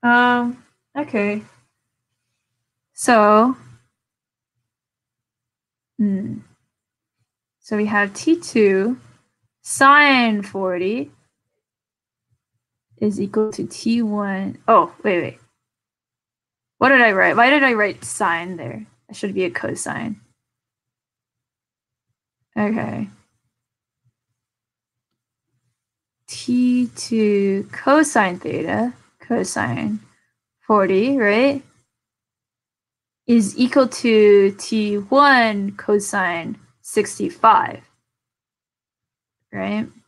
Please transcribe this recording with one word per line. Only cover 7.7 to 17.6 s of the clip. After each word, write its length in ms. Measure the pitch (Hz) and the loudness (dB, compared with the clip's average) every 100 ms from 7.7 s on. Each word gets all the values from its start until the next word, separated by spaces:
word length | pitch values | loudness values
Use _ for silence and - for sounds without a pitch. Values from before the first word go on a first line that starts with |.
| 214 | -4
we 80 | 214 | 0
have 280 | 208 202 | 0 0
T 240 | 202 - 330 | -2 -2 -2
two 600 | - 233 208 190 196 254 - _ _ _ _ _ | 0 2 2 2 -2 -4 -10 _ _ _ _ _
sine 800 | - - 269 285 294 269 233 208 | -12 2 6 6 6 4 2 -2
forty 680 | 196 196 190 180 185 233 285 _ _ _ _ _ _ _ _ _ _ _ _ _ _ _ _ _ _ _ | -6 -6 -4 -4 -4 -4 -8 _ _ _ _ _ _ _ _ _ _ _ _ _ _ _ _ _ _ _
is 240 | 214 196 | -6 -4
equal 320 | 196 214 214 | -4 -2 -4
to 120 | 214 170 | -4 -10
T 360 | - - 233 | -8 -4 -2
one. 560 | 220 208 202 190 196 - - | -2 -4 -4 -6 -8 -8 2
Oh, 260 | 180 170 - | 2 2 -4
wait, 200 | 208 180 | -4 -2
wait. 180 | 151 - _ _ _ _ _ _ _ _ _ _ _ _ _ _ | -4 -10 _ _ _ _ _ _ _ _ _ _ _ _ _ _
What 120 | 254 | 4
did 100 | 269 | 6
I 140 | 233 | 4
write? 240 | 190 180 165 | 4 2 4
Why 120 | 240 | 4
did 140 | 294 | 4